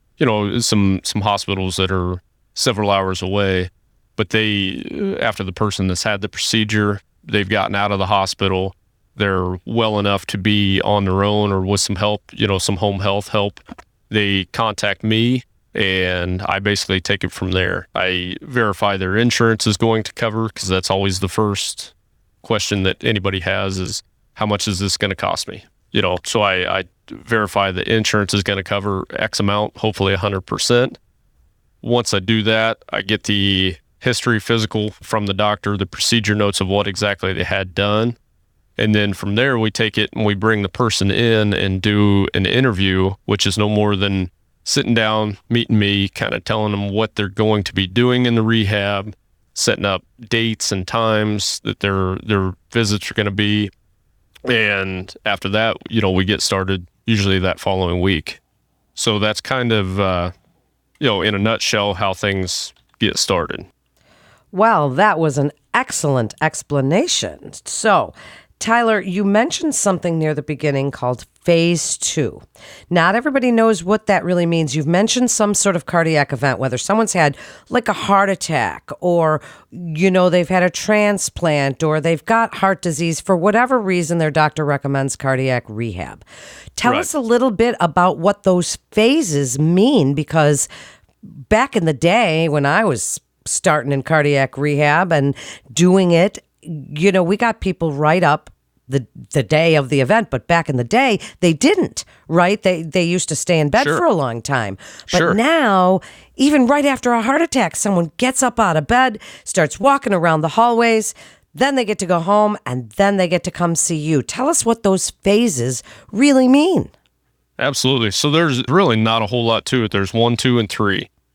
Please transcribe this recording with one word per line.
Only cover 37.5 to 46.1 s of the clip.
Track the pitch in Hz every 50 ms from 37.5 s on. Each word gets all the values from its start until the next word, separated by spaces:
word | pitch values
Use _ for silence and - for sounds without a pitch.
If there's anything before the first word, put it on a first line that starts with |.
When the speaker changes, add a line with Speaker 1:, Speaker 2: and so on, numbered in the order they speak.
| 104 98 95 92 87
Speaker 1:
done. | - 101 101 104 107 113 120 117 - _ _ _ _ _ _ _ _ _ _ _ -
And | 110 110 107
then | 104 104 101 98
from | - - 101 101
there, | 110 127 139 131 117
we | 110 110
take | - - 113 110 - 107
it | 107 - -
and | - 110
we | 104 104
bring | 98 101 110 113 104 101
the | 92
person | - - 123 110 - - 98 98
in | - 101 120 117 113 110 107 104 101
and | - 95 98 95 95 92
do | 104 104 104 104 104 101 98 98 - -
an | 98 95
interview, | 95 - 120 131 131 107 90 98 95 92 95 95 95 98 - _
which | - 107 101 -
is | 101 95 107
no | 107 104
more | 107 104 104 104 104
than | 95 101 98 98 95 92 90 - _ _ _ _ _ _
sitting | - - - - - 117
down, | 113 110 107 110 110 107 107 104 - _ _
meeting | 117 117 117 - 113 107
me, | 104 101 101 101 98
kinda | 98